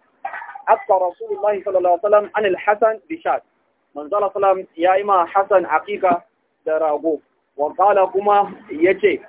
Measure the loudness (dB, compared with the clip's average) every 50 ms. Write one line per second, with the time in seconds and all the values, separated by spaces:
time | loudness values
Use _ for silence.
0 | _ _ _ _ -16 -14 -14 -14 -16 -16 -18 -10 -2 0 0 0 2 0 0 0
1 | 0 -2 -6 -8 -10 -8 -8 -4 -2 -2 -2 -2 -4 -2 -2 0 2 2 0 0
2 | 2 2 2 2 2 0 -4 -4 -2 -2 -2 -2 -2 -2 0 2 0 0 0 -4
3 | -8 -12 -12 -8 -4 -4 -4 -4 -6 _ _ _ _ _ _ _ _ _ _ -16
4 | -10 -6 -4 -2 -2 -2 -2 0 0 0 0 0 -4 -10 _ -2 0 2 2 2
5 | 2 2 2 2 2 2 0 -2 0 2 2 2 2 2 0 -2 -2 -4 -4 -2
6 | 0 0 0 0 -4 _ _ _ _ _ _ _ _ -4 -2 -2 0 -2 -2 -2
7 | -2 -2 -4 -4 -6 _ _ _ _ _ _ -4 -4 -4 0 2 2 4 4 4
8 | 2 2 0 0 0 2 2 2 2 0 -4 -12 -16 -14 -2 0 2 2 2 2
9 | 2 0 0 0 -6